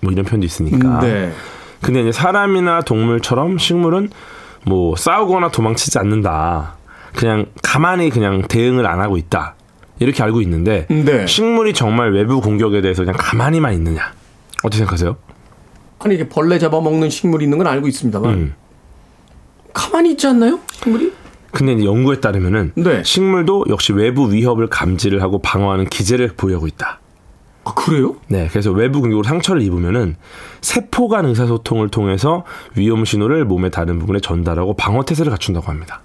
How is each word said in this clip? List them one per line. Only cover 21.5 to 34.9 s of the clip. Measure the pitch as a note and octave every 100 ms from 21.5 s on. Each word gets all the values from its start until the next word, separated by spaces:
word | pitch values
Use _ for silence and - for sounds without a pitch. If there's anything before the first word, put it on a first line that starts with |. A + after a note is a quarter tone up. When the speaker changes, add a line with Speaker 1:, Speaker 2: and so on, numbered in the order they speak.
Speaker 1:
근데 | - C3+
이제 | A#2+ G#2
연구에 | G#2+ C3 C#3
따르면은 | A2+ G2+ F2 G#2+ F2 -
Speaker 2:
네. | E3+ C3 E2+
Speaker 1:
식물도 | - F#3+ F#3 E3 G3 -
역시 | G#2 -
외부 | G2+ G#2+ B2+ C3
위협을 | G#2 A#2+ A2+ A2+
감지를 | - E2 F#2 G#2 G2
하고 | F#2 G2
방어하는 | - G2 G2 F#2+ F#2+
기제를 | - G2 B2 B2 -
보유하고 | G2 F2+ D#2
있다. | - - - _ _ - - _ _ -
Speaker 2:
아, | -
그래요? | - D#3 C3+ - -
Speaker 1:
네, | G2 D#2+
그래서 | G#2+ G#2
외부 | F#2+ A#2+ C#3
공격으로 | B2 G#2+
상처를 | G#2+ D#3+ E3+ F#3
입으면은 | G2+ F2 F2 A2 G#2 D#2+ - - - -
세포 | - B3 - - A#3+
간 | G#3+ D#3
의사소통을 | A#2 A#2+ A#2 - A#2 G#2+
통해서 | - G2+ F#2+ B2+ E3+ F3 - - A2+
위험 | G#2 A2+ A2
신호를 | G#2 G#2 D#3 C3
몸의 | F2+ F#2
다른 | F2 F2 E2+
부분에 | E2 G2
전달하고 | - E2+ E2+ E2 F#2 G2
방어 | -